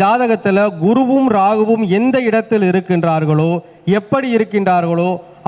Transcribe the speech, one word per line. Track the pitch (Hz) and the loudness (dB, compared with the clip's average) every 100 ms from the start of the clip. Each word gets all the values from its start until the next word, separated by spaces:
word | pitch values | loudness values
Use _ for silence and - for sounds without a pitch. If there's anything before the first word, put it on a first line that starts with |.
ஜாதகத்துல | 196 240 240 220 208 196 208 170 | 0 0 0 -2 0 0 0 0
குருவும் | 185 247 254 269 262 208 | 0 2 2 2 2 2
ராகுவும் | 196 214 214 226 196 196 | 2 0 0 0 0 0
எந்த | 254 262 233 | 0 0 0
இடத்தில் | 220 - 220 185 | -2 0 0 2
இருக்கின்றார்களோ, | 185 175 175 165 160 156 151 165 170 - - - 208 | 0 0 -2 0 0 0 0 0 -2 -8 -8 -2 -2
எப்படி | 202 277 269 226 | -2 -4 0 -2
இருக்கின்றார்களோ, | 220 202 185 180 170 170 180 180 - - | 0 -2 0 0 0 0 -2 -4 -10 -6